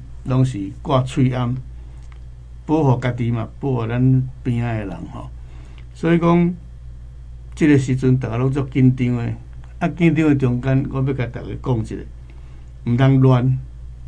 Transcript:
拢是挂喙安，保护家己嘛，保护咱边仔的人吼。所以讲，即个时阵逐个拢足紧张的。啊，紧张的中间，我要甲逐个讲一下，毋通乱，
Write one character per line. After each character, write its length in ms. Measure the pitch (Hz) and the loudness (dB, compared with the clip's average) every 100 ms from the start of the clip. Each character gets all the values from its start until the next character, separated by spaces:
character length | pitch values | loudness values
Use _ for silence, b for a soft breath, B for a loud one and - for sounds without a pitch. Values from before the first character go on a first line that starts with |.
| - - | -6 -12
拢 200 | - 131 | -2 2
是 140 | 131 101 98 - | 2 0 -8 -8
挂 220 | - 175 | 0 2
喙 300 | 131 - 127 | 2 2 2
安， 200 | 127 123 123 - - B B B B - - - - - | 2 -2 -4 -6 -14 B B B B -16 -16 -16 -16 0
保 160 | 151 | 2
护 160 | 143 127 | 4 4
家 100 | 127 | 0
己 180 | 120 117 | -2 -2
嘛， 200 | 117 - - | -2 -4 -6
保 120 | 139 | -2
护 140 | 123 113 | -2 0
咱 160 | 120 127 131 127 - | 2 4 4 2 -6
边 200 | - 117 | -4 -2
仔 180 | 120 110 | 0 -2
的 60 | 101 | -4
人 120 | 85 - | -8 -10
吼。 180 | - - - B B B B B | -12 -12 -14 B B B B B
所 200 | - 160 | -4 2
以 40 | 170 | 4
讲， 380 | 170 175 175 180 - - - - - - - - - | 6 4 4 0 -10 -16 -16 -14 -16 -16 -16 -16 -14
即 140 | - 160 | 2 6
个 100 | 147 | 6
时 180 | 131 127 | 4 2
阵 240 | 131 127 | 4 2
逐 80 | 127 | 2
个 100 | 117 | 0
拢 140 | 131 | 0
足 100 | 135 135 | 0 -2
紧 240 | 139 127 127 | 4 4 6
张 220 | 123 120 | 0 0
的。 160 | 117 113 - - - - | -2 -6 -10 -16 -14 -4
啊， 80 | 170 | -4
紧 260 | 151 170 147 | 4 4 6
张 120 | 156 | 4
的 60 | 139 | 4
中 260 | 131 123 | 2 0
间， 240 | 127 131 139 | 2 2 0
我 120 | 131 | -2
要 120 | 135 | -2
甲 120 | 131 117 | -2 -4
逐 120 | 107 95 | -6 -10
个 100 | 113 | -8
讲 240 | - 120 | -2 -2
一 60 | 110 | -2
下， 100 | 98 - - B B B B B - - | -8 -10 -14 B B B B B -10 -2
毋 100 | 120 | 4
通 240 | 135 135 | 6 6
乱， 400 | 131 127 127 131 - - - - | 6 6 4 0 -4 -14 -14 -12